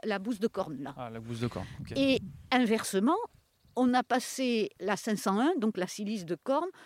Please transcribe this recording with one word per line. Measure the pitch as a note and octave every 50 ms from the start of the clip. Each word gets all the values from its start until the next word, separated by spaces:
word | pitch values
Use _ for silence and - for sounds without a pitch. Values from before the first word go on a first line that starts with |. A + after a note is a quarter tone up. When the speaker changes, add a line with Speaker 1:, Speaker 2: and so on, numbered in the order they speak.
| -
Speaker 1:
la | A3 G3
bouse | G3 F#3+ A#3+ A#3 F#3
de | A3
corne, | A3+ - F#3+ F#3 D#3+ C#3+ C3+
là. | C#3+ C#3 C#3
Speaker 2:
Ah, | C3+ B2 A#2
la | A2+ A2+
gousse | A2+ A#2 A#2+ A2+
de | B2
corne, | A#2+ - F#2 F#2+ - - -
ok. | - - -
Speaker 1:
Et | C#4 C#4 C4+ C4 - F#3+ - - - - -
inversement, | B3+ B3+ B3 G3+ A3+ A3 - - G3 F#3+ G#3 C#4 F4 A4 A#4+ - _ - _ _ _ _ _ _ -
on | A#3+ B3+ B3 B3
a | B3+
passé | B3 - B3 B3+ - - - - C4 B3 A#3 A3 F#3+ - - -
la | F3+ G3+ G3+
cinq | - - A3+ G#3
cent | - - G#3 F#3+
un, | G#3 C4 D#4+ F#4+
donc | C4+ G#3 A3 -
la | F#3 F3+
silice | - - - G#3+ G#3 A3+ G3 E3+
de | D#3+ F3
corne, | - - B3+ C4+ D4 E4+ F#4+ - - -